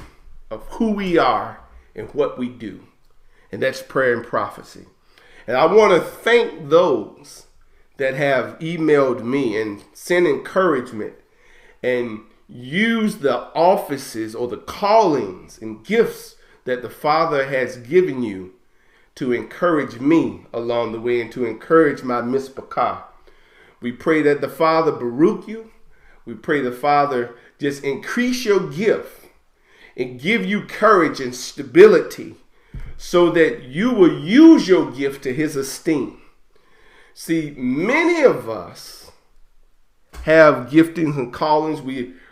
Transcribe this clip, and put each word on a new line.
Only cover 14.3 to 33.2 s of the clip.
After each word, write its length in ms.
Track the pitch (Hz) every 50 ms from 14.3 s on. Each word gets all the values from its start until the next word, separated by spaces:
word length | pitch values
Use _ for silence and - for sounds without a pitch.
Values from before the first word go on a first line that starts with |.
| 107
or 140 | 113 123 117
the 80 | 104
callings 1040 | - - - - - 208 196 214 226 214 180 147 127 107 95 90 - - - - -
and 240 | 110 110 107 107 -
gifts 520 | - 208 233 208 - - - - - - _ _ _ _ _ _
that 160 | 127 127 123
the 80 | - 113
Father 580 | - - - 151 151 160 165 165 151 139 135
has 300 | 135 139 131 127 117 -
given 460 | 123 120 120 156 185 180 151 135 127
you 320 | 120 107 98 95 92 92 - _ _ _ _ _ _ _ _ _ _ _ _
to 160 | - 147 123
encourage 680 | 120 113 107 110 - - 180 175 160 147 131 117 117 117
me 460 | 131 147 165 160 135 113 98 90 - -
along 400 | - 117 120 117 117 120 117 110
the 80 | 110 113
way 200 | 110 123 120 120
and 100 | 117 110
to 140 | - 131 123
encourage 580 | 113 110 - - - 165 165 160 139 - -
my 200 | 135 127 120 120
Miss 260 | 117 120 127 135 131 -
Baka. 560 | - - - - - - 123 107 95 - - - - _ _ - _ _ _ _ _ _ _ _ _ _
We 100 | - 123
pray 300 | 123 - - 170 160 156
that 180 | 147 147 143 139
the 80 | 143 131
Father 440 | 131 - 160 160 160 160 160 151
baruch 540 | 117 113 123 120 117 127 165 208 208 - -
you. 240 | 214 214 226 - 220 - - - - - - - - - _ _
We 80 | 117
pray 300 | 113 107 - - 147 143
the 100 | 127 123
Father 600 | 123 - - 143 147 143 143 139 135 123 120 120 - - - _ _ _
just 260 | 143 143 143 - -
increase 640 | 139 135 - - - - 240 247 254 247 - -
your 220 | 214 202 190 175 151
gift 560 | 143 160 220 208 143 - - - - - - _ _ _ _ _ _ _ _ _ _ _ - - _
and 240 | - 123 123 127 123
give 280 | 131 180 226 220 185
you 160 | 185 208 196
courage 580 | 143 - - - 208 220 214 185 160 135 - -
and 140 | 135 123 120
stability 1040 | - - - - 147 131 117 120 160 208 214 185 151 - - - - 113 - - - _ _ _ _ _ _ - - - - -
so 320 | - - - - 175